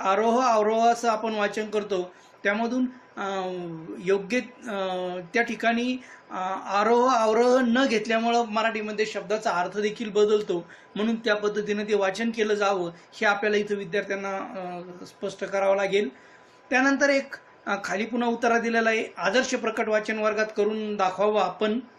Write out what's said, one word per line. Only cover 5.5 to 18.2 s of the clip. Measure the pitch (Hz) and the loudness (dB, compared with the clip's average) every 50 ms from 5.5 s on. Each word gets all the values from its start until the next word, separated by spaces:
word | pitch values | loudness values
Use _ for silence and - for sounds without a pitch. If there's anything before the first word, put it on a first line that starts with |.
| 220 214 - 226 233 233 240 254 254 254 - - - - - - | -4 -2 0 0 0 0 0 -2 -4 -6 -8 -14 -20 -20 -16 -10
अ, | - 190 185 185 190 - - | -8 -6 -4 -4 -4 -6 -4
आरोह | - 190 202 208 220 233 240 247 262 254 | -2 0 2 4 4 4 6 6 4 4
अवरोह | 226 220 220 220 226 240 247 247 262 | 4 4 4 4 4 4 6 4 4
न | 254 233 226 254 277 | 4 4 4 4 4
घेतल्यामुळं | 254 226 214 214 226 226 226 226 233 233 233 233 | 2 2 0 0 0 0 0 2 2 2 2 2
मराठीमध्ये | 214 208 220 220 226 214 214 214 214 214 202 214 | 0 0 0 0 0 0 -2 -4 -4 -2 -2 -2
शब्दाचा | 214 - 202 190 180 214 214 - 226 | -2 -4 -6 -4 -2 -4 -2 0 0
अर्थ | 180 175 180 170 175 208 | 0 0 -2 -2 -2 -2
देखील | 208 214 208 - 240 214 | -2 -2 -2 -4 -8 -2
बदलतो, | 185 208 208 208 220 214 - - - 175 170 - - - - - - | 2 4 4 4 4 2 2 -2 -4 -4 -6 -8 -16 -20 -20 -10 -6
म्हणून | 190 214 226 233 | -2 -2 -2 -2
त्या | 220 - 226 208 | 0 0 0 0
पद्धतीनं | - 196 208 208 214 196 190 208 208 214 | 2 0 -2 -2 -2 -2 -2 -4 -4 0
ते | 214 208 | 0 0
वाचन | 196 196 190 190 208 233 233 | 2 2 0 0 -2 -4 -4
केलं | 226 233 214 214 208 | -2 -2 0 0 0
जावं, | 202 208 196 175 180 175 170 | 2 2 0 0 0 -2 -6
हे | 170 - - - - - 220 | -8 -12 -20 -20 -6 -2 0
आपल्याला | 214 202 208 220 208 208 | 0 2 2 0 0 0
इथं | 208 208 208 208 | 0 0 -2 -4
विद्यार्थ्यांना, | 202 202 170 196 202 196 196 196 196 196 196 190 | -6 -6 -4 -4 -4 -4 -4 -6 -6 -6 -6 -6
अ, | 196 196 - - 190 180 180 180 175 175 180 180 180 185 | -8 -8 -10 -10 -10 -10 -10 -10 -12 -12 -14 -16 -18 -20
स्पष्ट | - - - - 196 190 - 196 | -20 -12 -10 -8 -8 -6 -8 -6
करावं | 185 190 196 196 196 196 | -4 -2 2 2 2 4
लागेल. | 196 202 185 180 202 214 262 - - - - - - - - - - - - | 2 2 2 2 0 0 0 -4 -12 -20 -20 -20 -20 -20 -20 -20 -20 -4 0
त्यानंतर | 262 254 262 277 277 - 285 277 | 2 4 4 4 4 4 4 4
एक, | 277 277 269 269 - - - - - - - | 4 2 0 -4 -10 -16 -18 -20 -20 -12 -6
अ, | - 202 - - | -6 -6 -4 -4
खाली | - 180 196 226 | -4 -4 -4 -4
पुन्हा | 226 233 240 | -2 -2 0